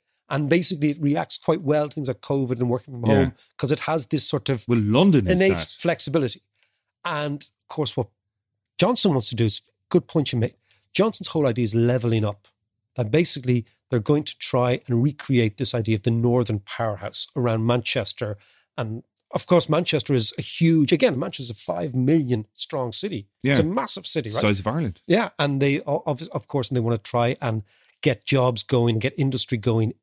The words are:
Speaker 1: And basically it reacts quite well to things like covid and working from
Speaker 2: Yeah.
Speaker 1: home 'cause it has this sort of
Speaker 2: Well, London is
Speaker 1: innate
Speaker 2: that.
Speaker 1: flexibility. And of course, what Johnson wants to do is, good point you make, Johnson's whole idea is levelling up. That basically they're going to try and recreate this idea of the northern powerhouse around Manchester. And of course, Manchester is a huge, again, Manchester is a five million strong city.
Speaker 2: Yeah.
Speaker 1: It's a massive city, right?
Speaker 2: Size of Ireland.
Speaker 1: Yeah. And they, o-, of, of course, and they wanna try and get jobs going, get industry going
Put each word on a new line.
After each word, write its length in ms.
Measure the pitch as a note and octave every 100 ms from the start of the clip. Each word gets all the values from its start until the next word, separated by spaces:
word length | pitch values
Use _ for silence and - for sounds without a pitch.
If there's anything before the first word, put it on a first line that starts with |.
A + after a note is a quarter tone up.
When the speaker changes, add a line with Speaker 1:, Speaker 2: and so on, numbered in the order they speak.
| _ _ -
Speaker 1:
And 200 | C#3 D3
basically 420 | E3+ F3+ E3 D3
it 100 | D3
reacts 360 | C#3+ D3+ E3 -
quite 240 | - E3
well 280 | C#3+ D3+ D3
to 60 | D#3
things 120 | C3
like 140 | B2
covid 380 | - C#3 B2+ A#2+
and 100 | B2
working 240 | B2 -
from 120 | B2+ A2+
Speaker 2:
Yeah. 60 | G#2+
Speaker 1:
home 180 | - - _ -
'cause 140 | C#3
it 80 | D3+
has 260 | - D#3+ C3
this 180 | D#3 -
sort 220 | C#3+ -
of 160 | B2+ -
Speaker 2:
Well, 120 | A#2+
London 480 | G#2 A#2 G3 D3+ F#2
is 60 |
Speaker 1:
innate 220 | F3+ F#3+ F#3
Speaker 2:
that. 140 | -
Speaker 1:
flexibility. 720 | - E3+ E3 - D#3 B2+ - _ _ _ _ _ _
And 380 | F3 D3+ D3 C#3+
of 240 | - _ - -
course, 220 | C#3+ -
what 120 | A2+ _ _ _ _ _ _ -
Johnson 340 | F#3 B3 G3+
wants 180 | C3+ A2+
to 60 | A2
do 100 | A2+
is, 160 | - - _ -
good 180 | F3+ -
point 240 | E3 C#3
you 80 | B2+
make, 160 | A2 - _ _ _
Johnson's 360 | - G#3+ - -
whole 180 | E3 C#3
idea 160 | A#2 A#2
is 80 | A2+
levelling 480 | A#2 B2+ A#2 A2+
up. 240 | G#2 G2+ _ _ _ _ _ -
That 140 | A2
basically 540 | C#3+ F3 - B2+ B2 A2+ _ -
they're 100 | A#2
going 240 | G#2 D3 D3+
to 120 | -
try 440 | - B2+ B2 B2 -
and 160 | A#2+
recreate 540 | C3+ C#3+ - B2+ A2+ -
this 160 | B2
idea 220 | B2 A2 G#2+
of 60 |
the 80 | A#2+
northern 480 | A#2 A#2+ B2 A#2 G#2+
powerhouse 640 | - - A#2 G2+ G2+ - - -
around 300 | A#2+ A2+ A2+
Manchester. 720 | A#2+ A2+ C3 G#2 - A2 G2+ _ _ _ -
And 260 | A2+ A2 - _ _
of 140 | - -
course, 200 | F3 E3
Manchester 440 | D3+ F3+ D3+ -
is 200 | C3+ G#2+ -
a 40 |
huge, 500 | - - E3 E3 D3
again, 260 | D#3+ B3+ B2+
Manchester 240 | F#3 -
is 60 | B2
a 40 | A2
five 380 | - F3 E3
million 540 | B2+ B2+ D#3+ C3 A#2+ G#2+
strong 400 | - - D3 B2
city. 340 | - G#3 C#3 G2 _
Speaker 2:
Yeah. 100 | C3
Speaker 1:
It's 60 | C#3
a 20 |
massive 440 | D#3+ G#3+ B3 - F3
city, 220 | E3 A2+
right? 120 | G#2+
Speaker 2:
Size 180 | G#2 G2
of 60 | G2
Ireland. 340 | C#3+ C#3 E2+ -
Speaker 1:
Yeah. 240 | F#3+ G#3 -
And 240 | D3 C#3
they, 200 | C#3 C#3
o-, 220 | - C#3+ -
of, 160 | C3+ E3
of 180 | D#3 -
course, 220 | C#3+ B2
and 60 | B2+
they 40 |
wanna 160 | A2+ A#2
try 380 | - A#2+ A#2+ -
and 220 | B2+ A2 G2+ _ _ _
get 240 | D3+ A#2+ -
jobs 380 | C3+ B2+ A#2
going, 340 | - B2+ A#2+ A2+
get 140 | B2+ -
industry 400 | C3+ C3 - A#2+
going 360 | A2+ A2+ A2 -